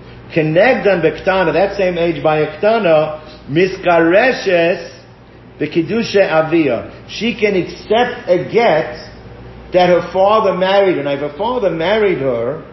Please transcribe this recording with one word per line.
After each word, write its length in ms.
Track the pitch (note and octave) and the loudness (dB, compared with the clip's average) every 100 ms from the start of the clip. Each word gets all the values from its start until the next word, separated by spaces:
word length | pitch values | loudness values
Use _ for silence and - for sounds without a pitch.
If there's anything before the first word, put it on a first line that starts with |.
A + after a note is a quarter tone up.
| - - - | -20 -20 -6
Kenegdan 640 | D#3+ D#3 E3 A#3+ A#3 G3 F3+ | -2 0 4 4 2 2 2
bektana, 540 | D#3 D#3 F#3+ F#3+ E3+ | 0 -2 -2 0 0
that 240 | D3+ G3 G3 | 2 0 0
same 180 | F#3 E3+ | -2 0
age 260 | E3+ D3 | -2 0
by 180 | D#3 D#3 | 0 0
a 180 | D3+ - | -2 -2
ktana, 600 | G#3 A3+ F3+ D#3 D#3 - - - - | 0 2 2 2 2 -6 -14 -20 -4
miskareshes 1400 | D3 F#3 - F3 E3 E3 F#3+ B3+ - F#3+ F3 E3 F3+ - - - - - - - - | 0 0 0 0 2 4 4 2 0 0 2 2 -2 -6 -18 -20 -20 -20 -20 -20 -8
bekidusha 720 | D3 E3+ D#3 A3 G#3 G3 E3+ | -4 -2 -2 -2 0 0 2
avia. 600 | D#3+ D3+ E3+ C#3+ A2 - - - | 2 2 0 0 -2 -6 -16 -16
She 240 | - A3+ - | -6 -6 -2
can 160 | G#3 F#3 | -2 0
accept 720 | - - - A3 B3 - - | -4 -10 -2 0 0 -4 -2
a 160 | F3 C#3 | -2 0
get 460 | G#3 A3+ D#3 D#3+ - - - - - - - - | 0 2 2 -2 -10 -16 -20 -20 -20 -20 -20 -2
that 160 | F3+ F3 | 2 4
her 140 | E3+ F3 | 2 0
father 400 | F#3+ G3 A3 G3 | 2 4 4 2
married 460 | F3+ F#3 G3+ G3 D3 | 0 2 4 2 0
her. 40 | |
Now, 100 | C#3 | -2
if 80 | C#3+ | -4
her 180 | D3 - | -6 -6
father 320 | A3 B3+ F#3+ | -4 -2 -2
married 480 | E3 E3+ A3 G3+ D3+ | -2 0 0 0 0
her 460 | C3+ A#2+ A#2 D#3 - | -2 -2 -4 -6 -10